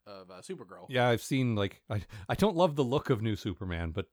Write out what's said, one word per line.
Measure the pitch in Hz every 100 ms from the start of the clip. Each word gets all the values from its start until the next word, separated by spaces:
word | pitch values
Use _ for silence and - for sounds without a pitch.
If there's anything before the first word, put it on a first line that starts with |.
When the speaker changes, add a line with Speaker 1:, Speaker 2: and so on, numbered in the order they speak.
| -
Speaker 1:
of, | 98 90
uh, | 92
Supergirl. | - 180 120 92 -
Speaker 2:
Yeah, | 127 123
I've | 113
seen, | - 139 123 107
like, | 98 - -
I, | 104 - - -
I |
don't | 123 190 165
love | 175 147
the |
look | 123 139 -
of | 120
New | 113 104
Superman, | 107 90 92 85 85
but | 82 92